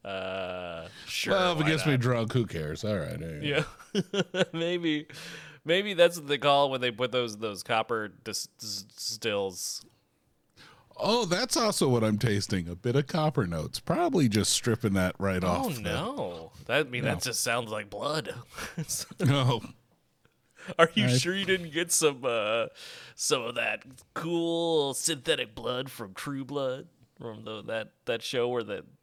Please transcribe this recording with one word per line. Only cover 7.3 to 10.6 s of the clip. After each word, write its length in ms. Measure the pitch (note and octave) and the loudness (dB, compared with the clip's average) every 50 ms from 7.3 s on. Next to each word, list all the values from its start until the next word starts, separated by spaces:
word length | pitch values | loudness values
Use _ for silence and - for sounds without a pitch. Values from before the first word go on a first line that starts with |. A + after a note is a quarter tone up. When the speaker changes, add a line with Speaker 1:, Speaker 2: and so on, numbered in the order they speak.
| G#2+ | -4
Speaker 1:
those 260 | G#2 A2+ G#2+ G2+ F2+ - | -4 -6 -6 -6 -6 -2
copper 460 | - A#2+ A2 A2 - A#2+ A2 G#2+ G2+ | 0 2 2 2 0 -2 -4 -4 -6
dis-, 380 | - - _ A2 G2+ - - - _ _ | -10 -12 _ -8 -6 -6 -8 -10 _ _
dis-, 240 | - G#2+ G2+ G2+ G2 | -12 -10 -10 -10 -12
distills. 1000 | G#2+ - - - - A2+ G#2+ A#2 A2+ G#2 G2+ G2 G2 F2+ E2+ - - - - - - _ _ _ _ _ _ _ _ _ _ _ _ _ - | -14 -16 -10 -8 -8 -8 -2 0 2 2 2 0 0 -4 -6 -8 -8 -8 -8 -12 -16 _ _ _ _ _ _ _ _ _ _ _ _ _ -20